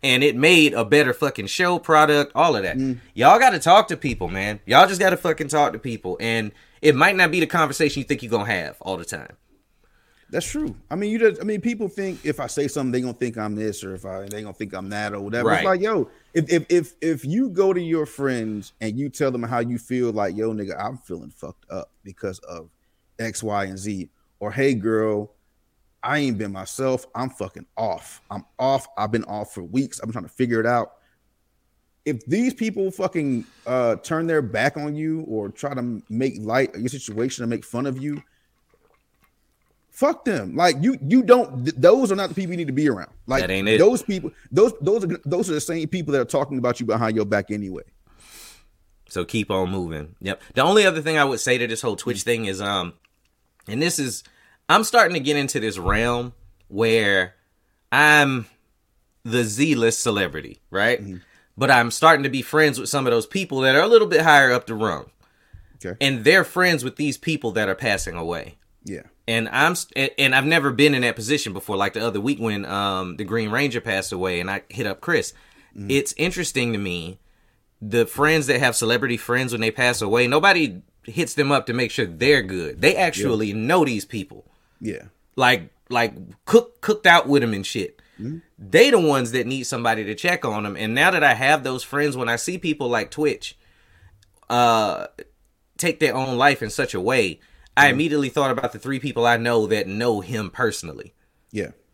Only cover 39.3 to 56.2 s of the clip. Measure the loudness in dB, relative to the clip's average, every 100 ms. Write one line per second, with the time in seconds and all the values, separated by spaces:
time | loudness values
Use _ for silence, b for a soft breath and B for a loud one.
39.3 | _ _ _ _ _ _ 0 0 0 -2
40.3 | -2 -2 2 2 4 0 0 2 2 6
41.3 | 6 6 -4 -4 6 6 8 4 0 -2
42.3 | -4 -6 -4 -4 0 0 0 -6 -18 -4
43.3 | -2 0 0 2 6 6 4 -2 -6 -6
44.3 | b b 4 4 4 0 0 0 -4 -4
45.3 | -2 -2 -4 -4 -6 -4 -4 -2 0 0
46.3 | -2 -2 -2 -2 -2 -2 0 0 0 0
47.3 | -2 -2 -6 -8 -10 -16 _ _ B B
48.3 | B B B B _ _ _ _ -8 -4
49.3 | -4 -2 -2 -2 -4 -6 -8 -12 -12 -10
50.3 | -10 B 0 4 6 4 2 -2 2 2
51.3 | 0 0 0 0 -4 -4 -4 -4 -4 -2
52.3 | -2 -2 -4 -2 -2 -4 -10 _ _ _
53.3 | _ _ _ -10 -4 -2 -2 -6 -6 b
54.3 | b b b _ 2 4 2 2 0 -2
55.3 | -2 -2 -2 -4 -4 -2 0 0 -2